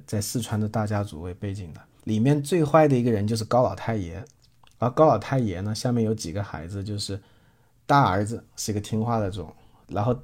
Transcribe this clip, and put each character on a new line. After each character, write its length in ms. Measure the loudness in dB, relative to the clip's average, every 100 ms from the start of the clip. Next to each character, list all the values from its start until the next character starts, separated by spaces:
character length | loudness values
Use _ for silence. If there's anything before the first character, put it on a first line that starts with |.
| -6
在 160 | -4
四 200 | -2 -4
川 180 | -2 -2
的 80 | -2
大 180 | -2 -2
家 180 | -2
族 180 | -4 -8
为 120 | -10
背 200 | -8 -8
景 200 | -8 -10
的。 80 | -14 -20 _
里 160 | -2 2
面 220 | 4 2
最 220 | 2 0
坏 240 | 4 6 6
的 100 | 4
一 60 |
个 80 | 4
人 160 | 2 0
就 80 | -2
是 80 |
高 200 | 2 2
老 120 | 2 -2
太 200 | -4 -4
爷， 280 | -4 -10 -14 _ _ _ _ -4
而 120 | -2
高 180 | 4 4
老 100 | 4
太 220 | 2 0
爷 200 | 0 -2
呢， 140 | -4 -2
下 160 | 0
面 120 | 0
有 100 | 0
几 180 | -2 -4
个 120 | -6
孩 240 | -6 -8 -10
子， 160 | -8
就 140 | -6 -6
是 220 | -6 -8 _ _ _ _ _ _ 2
大 220 | 4 6
儿 160 | 2
子 200 | 0 -6 -12 -10
是 160 | -4
一 40 | -4
个 40 |
听 240 | -2 -2
话 160 | 0 0
的 100 | -2
种， 240 | -6 -12 -16 -20 _ -8
然 160 | -2
后 140 | 0 -2